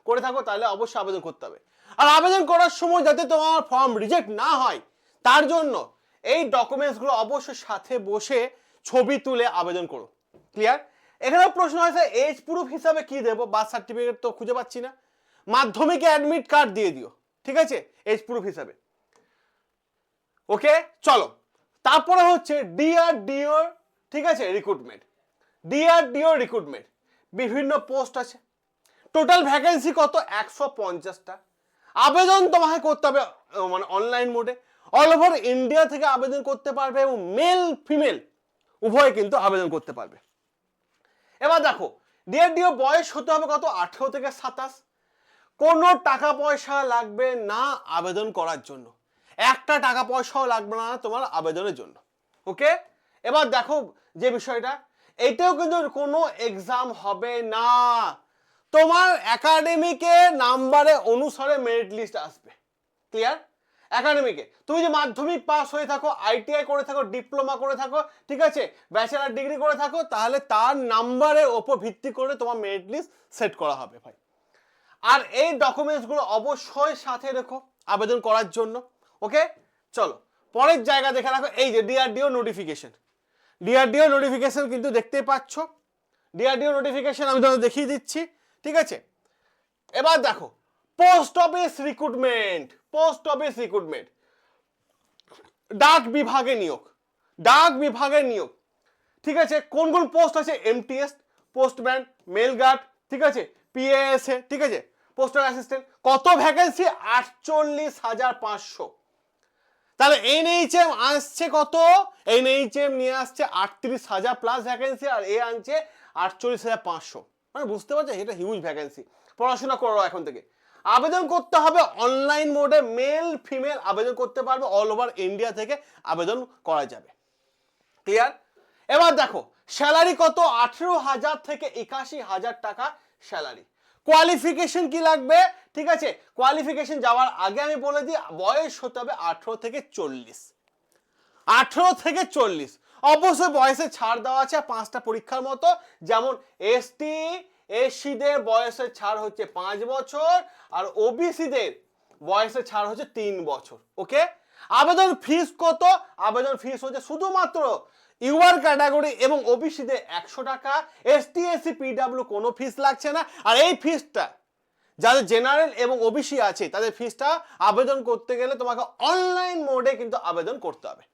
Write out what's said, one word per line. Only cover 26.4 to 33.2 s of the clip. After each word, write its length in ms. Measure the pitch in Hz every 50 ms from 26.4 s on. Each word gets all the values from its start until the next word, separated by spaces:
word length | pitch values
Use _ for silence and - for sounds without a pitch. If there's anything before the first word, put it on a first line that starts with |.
| 247 - 226 220 170 143 135 107 - _ _ _ _ _ _ _ _ _ -
বিভিন্ন 440 | 190 254 226 220 277 294 269 302 285
পোস্ট 400 | 285 - 254 269 254 247 - 269
আছে। 200 | 247 247 - _ _ _ _ _ _ _ _ _ _ _ _ _ _ _ -
টোটাল 300 | 311 311 247 349 359 320
ভ্যাকেন্সি 500 | 277 269 294 262 349 349 302 240 330 -
কত? 200 | 330 302 294 294
একশো 540 | 320 - - 196 208 214 208 - - 285 269 -
পঞ্চাশটা। 640 | - 208 185 180 170 147 190 180 - _ - 185 190 _ _ _ _ _ _ _ _ _ _ -
আবেদন 580 | 214 247 285 277 349 370 370 381 392 370 359
তোমাকে 280 | 320 349 339 311 320 339
করতে 280 | 247 311 302 294 - 285
হবে, 120 | 269
আহ, 480 | 285